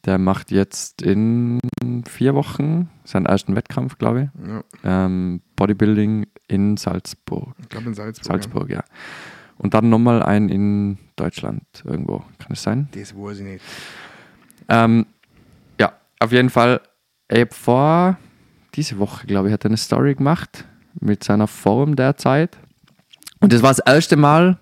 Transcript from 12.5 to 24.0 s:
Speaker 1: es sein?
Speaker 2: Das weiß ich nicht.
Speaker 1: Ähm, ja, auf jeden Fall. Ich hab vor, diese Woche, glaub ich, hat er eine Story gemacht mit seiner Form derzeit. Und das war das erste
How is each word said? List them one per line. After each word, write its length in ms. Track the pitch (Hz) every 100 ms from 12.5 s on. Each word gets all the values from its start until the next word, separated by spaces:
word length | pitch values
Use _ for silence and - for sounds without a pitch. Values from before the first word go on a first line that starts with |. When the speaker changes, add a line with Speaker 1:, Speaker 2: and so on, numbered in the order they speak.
Speaker 1:
es 100 | 110
sein? 260 | - 117 143
Speaker 2:
Das 200 | 101 101
weiß 280 | 98 101 101
ich 40 |
nicht. 200 | 98 95 - - - - - - - _ _ _ -
Speaker 1:
Ähm, 380 | 117 113 113 110 _ _ _ _ _ _ -
ja, 120 | 104 _ _ _
auf 120 | 113
jeden 180 | 123 127
Fall. 300 | 135 123 123 _ _ _ _ _
Ich 100 | 113
hab 140 | 117
vor, 640 | - - 123 147 165 180 185 - _ _ _ _
diese 240 | - 151 98
Woche, 280 | 101 - 98
glaub 200 | 101 98
ich, 60 |
hat 120 | 107
er 60 | 107
eine 60 | 110
Story 380 | - 117 139
gemacht 500 | 135 135 170 - - - _ _ -
mit 220 | - 101
seiner 240 | - 104 107
Form 480 | - 98 113 143 139
derzeit. 600 | 131 139 - 139 170 - _ _ _ _ _ _ - _
Und 120 | 202
das 100 | 120
war 80 | 127
das 80 | 131
erste 360 | - 143